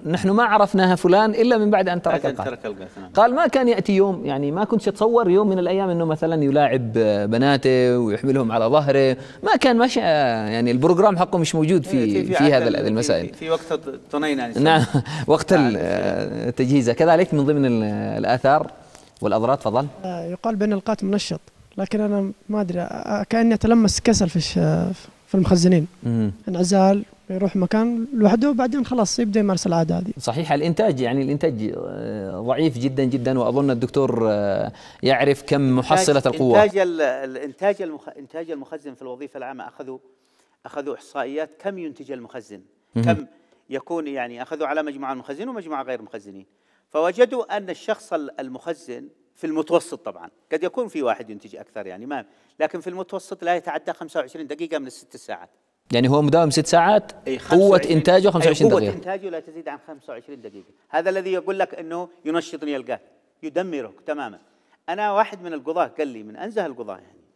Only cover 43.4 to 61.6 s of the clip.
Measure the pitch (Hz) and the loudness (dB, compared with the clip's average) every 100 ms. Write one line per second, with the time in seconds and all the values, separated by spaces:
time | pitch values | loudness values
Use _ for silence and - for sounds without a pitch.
43.4 | _ _ _ 131 - 170 151 135 120 120 | _ _ _ -12 -8 -8 -6 -8 -8 -10
44.4 | 127 156 147 151 151 139 135 131 120 143 | -12 -6 -4 -4 -4 -8 -10 -10 -12 -12
45.4 | 247 233 165 143 131 123 107 110 101 98 | -12 -12 -10 -10 -8 -10 -10 -18 -18 -20
46.4 | 98 _ _ _ _ 151 170 185 247 247 | -20 _ _ _ _ -2 -2 2 2 0
47.4 | - 208 185 160 - 208 - 165 139 - | -6 -8 -8 -8 -6 -8 -6 -8 -6 -12
48.4 | 135 127 165 160 - 120 143 _ _ _ | -12 -12 -12 -12 -12 -16 -16 _ _ _
49.4 | 160 156 156 170 - 139 107 90 85 _ | -6 -4 0 -2 -2 -10 -12 -14 -18 _
50.4 | _ 156 170 254 226 156 123 104 113 104 | _ -6 -4 -6 -8 -4 -2 -2 -8 -18
51.4 | 104 - 101 110 98 92 123 139 107 _ | -18 -20 -18 -16 -14 -14 -12 -12 -12 _
52.4 | _ - 156 180 180 180 185 196 - 190 | _ -6 -4 -4 -10 -12 -10 -12 -12 -8
53.4 | 170 175 175 156 180 165 160 165 131 160 | -4 -2 -4 -8 -8 -10 -8 -8 -6 -8
54.4 | 143 151 165 156 131 - - 123 - 90 | -8 -8 -8 -8 -8 -16 -20 -20 -14 -14
55.4 | 90 _ _ _ - 117 127 143 147 160 | -16 _ _ _ -4 0 4 4 4 4
56.4 | 160 156 151 170 170 214 - - - 127 | 4 0 2 4 4 2 0 -8 -8 -8
57.4 | - 165 196 185 156 160 151 185 196 175 | 2 6 6 6 4 2 4 4 4 4
58.4 | 160 151 147 - 104 95 180 190 190 165 | 2 4 4 4 2 -2 -8 -8 -8 -12
59.4 | 160 160 151 139 - 147 - 120 131 139 | -12 -14 -14 -14 -16 -20 -16 -16 -16 -18
60.4 | 110 98 - _ _ 156 175 190 190 185 | -18 -20 -20 _ _ -2 0 -2 -2 -2
61.4 | 170 196 | -2 -2